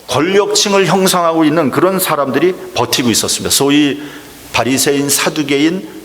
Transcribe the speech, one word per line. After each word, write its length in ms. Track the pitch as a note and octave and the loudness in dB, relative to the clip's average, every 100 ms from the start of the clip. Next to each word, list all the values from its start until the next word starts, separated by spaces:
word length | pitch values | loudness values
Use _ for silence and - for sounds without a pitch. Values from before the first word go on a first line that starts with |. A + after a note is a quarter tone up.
| - | -4
권력층을 760 | B2+ E3 G3 G3 - G#3 G3 F3+ | -2 2 2 2 0 2 2 2
형성하고 580 | F#3+ F#3 F#3 E3+ E3 D3+ | 2 2 2 2 2 2
있는 260 | D#3+ C#3 | 2 0
그런 280 | C3+ F3 F#3+ | 2 2 2
사람들이 520 | - D3+ C#3 B2+ F3 F3+ - - | -2 -2 0 0 0 -2 -6 -4
버티고 340 | A#2 - B2 | -2 0 0
있었습니다. 380 | G#2 G2+ - F#2+ | 0 0 -4 -2
소위 540 | - C#3 D3 C#3+ B2 - - - - - | 0 2 2 2 -2 -10 -16 -18 -20 -8
바리새인, 580 | - A#2 C3 D3+ C#3 C#3+ | -2 0 0 0 0 0
사두개인, 800 | C#3 F#3+ D#3 C#3 C#3 D#3 F#3 - - | -2 -2 -2 -2 0 0 -2 -8 -16